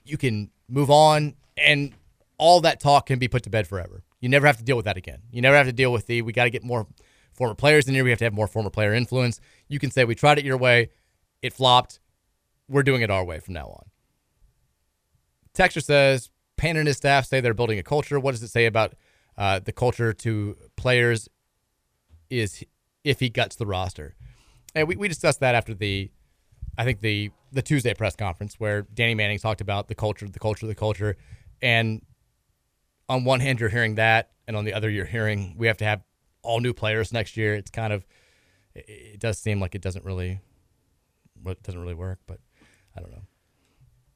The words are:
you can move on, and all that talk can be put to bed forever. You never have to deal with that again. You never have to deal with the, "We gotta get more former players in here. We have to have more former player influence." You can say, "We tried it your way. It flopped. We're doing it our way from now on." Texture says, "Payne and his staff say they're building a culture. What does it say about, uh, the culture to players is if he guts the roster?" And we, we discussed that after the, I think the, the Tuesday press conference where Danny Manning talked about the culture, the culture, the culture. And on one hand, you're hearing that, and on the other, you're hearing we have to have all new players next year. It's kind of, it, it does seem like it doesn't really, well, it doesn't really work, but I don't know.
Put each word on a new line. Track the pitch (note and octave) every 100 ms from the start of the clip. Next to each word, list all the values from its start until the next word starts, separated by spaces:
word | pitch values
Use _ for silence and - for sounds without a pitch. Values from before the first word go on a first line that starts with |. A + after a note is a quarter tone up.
you | C3 D3
can | C3 G#2+ G#2 _ -
move | C3 C#3
on, | D3 D#3 D3+ D3 - _ -
and | D3 C#3+ C#3+ - _ _ _ -
all | D#3+ F3
that | D#3+ C3
talk | C#3+ C#3+ -
can | B2+
be | B2
put | B2
to | G#2+
bed | A2 G#2
forever. | F#2+ F2+ F#2 - _
You | B2
never | C#3 D3
have | A#2
to |
deal | A#2 B2
with |
that | G#2+ F#2
again. | - C2 A#2
You | A#2+
never | B2+ C#3+
have | C3
to |
deal | A#2 B2+
with | A#2 -
the, | A#2+
"We | A2+
gotta | A#2+ A#2+
get | A#2+
more | A#2+ A#2+ G#2 - _ _ _
former | - A#2+
players | G#2+ C#3+ D3+ C3
in |
here. | C3+
We | B2+
have | A#2
to |
have | A#2
more | G2+ G#2
former | A2 G2+
player | - G#2
influence." | A2+ A#2+ B2+ B2 - - _ -
You | C#3+
can | C3+
say, | C3
"We | A#2 A2
tried | C#3+ D3
it |
your | C#3 C3
way. | B2+ A#2+ A2+ _ _ _ _ _
It | B2
flopped. | - B2+ B2 B2 - _ _ _ _ _ _ -
We're | C#3
doing | C#3 B2+
it | G#2+
our | F#2+
way | F2 D#2
from | -
now | E2+ A1
on." | G1+ - _ _ _ _ _ _ _ _ _ _ _ _ _ _ _ _
Texture | - F3+ D#3
says, | C#3+ C#3+ C#3 C3 - _ _ -
"Payne | D#3+ D#3+
and | D3+
his | C3+
staff | C#3+ C#3 B2+
say | C3
they're | A#2+
building | A2 A#2 G#2
a |
culture. | - D3 - C#3+
What | C3+
does | A#2
it | A2+
say | A#2+ A2+
about, | A2 G#2 - _ _ _ -
uh, | G2+ F#2+
the | G#2
culture | - B2 - A2+
to | G2+ A2+ G#2+ G#2 - - -
players | B2+ B2 A#2+ A2+ - _ _ _ _ _ _ _ _ - -
is | B2 G#2 - - _ _ _
if | D3 -
he | B2+
guts | B2 G#2 -
the | G#2
roster?" | F#2 F#2+ - C#2+ - - - _ _ _
And | D#3 D#3
we, | F#3+
we | G3+
discussed | D#3 D#3+ -
that | B2+
after | A#2+ -
the, | G2 G#2 G2 F#2+ _ _ _ _ _ - -
I |
think | B2 A#2
the, | A2 G#2 G#2 - _
the | C3
Tuesday | - D3 A#2+
press | G2+ G#2+ -
conference | G2+ E2+ G#2+ -
where | G#2+ G#2 G2+
Danny | A2 A#2
Manning | A2 G#2 G#2
talked | A2 G#2
about | G2+ G2+ -
the |
culture, | G#2 G#2+ G2+ G2+
the | -
culture, | G#2+ G#2 A2
the |
culture. | G#2 A2 G2 G#2 G2 - - - -
And | B2 A2+ A2+ A2 - _ _ _ _ _ _ _ _ _ -
on | B2+
one | B2+ B2+
hand, | C3+ A#2+
you're | A2+
hearing | A#2+ A2+ G#2+
that, | A2+ A2+ - _ -
and | G#2+
on |
the | G#2
other, | G#2 G#2+
you're | G#2
hearing | E2+ A2+ G#2+ G#2 F#2 -
we | A2+
have | A2
to |
have | G#2+ G#2 - _ _ _
all | A#2 A#2
new | A#2+
players | - G#2+ A2 G#2+
next | A#2 G2+ A2
year. | G#2+
It's | G#2 -
kind | - A2
of, | G2+ - _ _ _ _ _ _
it, | - -
it | G#2+ A2 G#2
does | A2+ G#2
seem | A2 G2+
like | F#2
it | G2
doesn't | F#2+ F#2 F#2+
really, | F#2 F2+ F#2+ - _ _ _ _ _ _ _ _ _
well, | F#2
it | F2+
doesn't | - F2
really | F2
work, | E2+ F#2 F#2 -
but | F#2 _ _ _ _ _ F2+
I |
don't | F2
know. | - F#2+ _ _ _ _ _ _ _ _